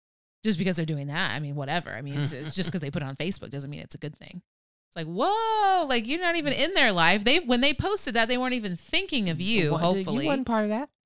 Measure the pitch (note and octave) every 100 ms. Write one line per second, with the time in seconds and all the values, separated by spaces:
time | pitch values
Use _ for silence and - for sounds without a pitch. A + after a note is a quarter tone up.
0 | _ _ _ _ G#3+ F3 F#3+ E3+ E3 D3+
1 | C#3 D3+ F3+ A#2 D3+ C#3+ C#3 E3 - G#2+
2 | C#3+ C#3+ C#3+ C#3 D3+ D3 F3+ F#3 C#3+ E3+
3 | C3+ C#3 D#3+ G3 - C#3 C#3 D3 - -
4 | D3 D3+ - F3+ - _ _ _ _ -
5 | D#3+ F3 D#4 G#4+ A4+ A4 G4+ F#4 D4+ B3
6 | A3 D#4 F4+ E4+ D4 B3+ D4+ G4 B3+ F3+
7 | E3 G3+ G#3 D4+ D4 B3 C#4 D4 F4+ G4+
8 | - A#3 A3+ B3 B3+ B3 G#3 F3 - D#4+
9 | F#4+ C#4+ F#3+ C#3+ F3+ A3+ D#3 D#3+ E3+ F#3+
10 | F#3+ A3+ D4 C#4 B3+ A3 G#3+ G#3+ D4 _